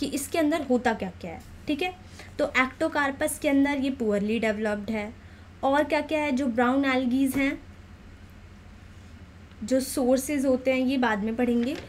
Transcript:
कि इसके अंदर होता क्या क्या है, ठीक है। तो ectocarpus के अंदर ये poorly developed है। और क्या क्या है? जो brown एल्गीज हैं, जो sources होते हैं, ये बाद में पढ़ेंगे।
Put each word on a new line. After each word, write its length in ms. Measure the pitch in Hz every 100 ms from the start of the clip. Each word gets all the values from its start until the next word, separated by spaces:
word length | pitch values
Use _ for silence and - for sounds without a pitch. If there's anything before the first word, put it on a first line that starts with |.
कि 60 | 285
इसके 320 | 285 - -
अंदर 240 | 294 330
होता 320 | 269 247 247
क्या 160 | 208 190
क्या 200 | - 175
है, 120 | 165 - - -
ठीक 160 | 294
है। 140 | 370 - - - - -
तो 80 | 285
ectocarpus 920 | 247 262 - 320 302 277 269 302 -
के 100 | 294
अंदर 300 | 277 277 285
ये 120 | 269
poorly 480 | 254 220 202 208 226
developed 520 | 220 208 214 208 202
है। 240 | 220 208 - - - - -
और 220 | 262 277
क्या 160 | 294 302
क्या 220 | 294 311
है? 100 | 294
जो 140 | 254 277
brown 380 | 226 240 269
एल्गीज 520 | 277 254 254 262 269 277
हैं, 260 | 277 320 - - - - - - - - - - - - - - - - - - - -
जो 160 | 214 262
sources 640 | 269 - 247 262 269 294 269
होते 260 | 254 262
हैं, 60 | 262
ये 200 | 254 277
बाद 260 | 240 208
में 120 | 214 226
पढ़ेंगे। 400 | 240 240 240 330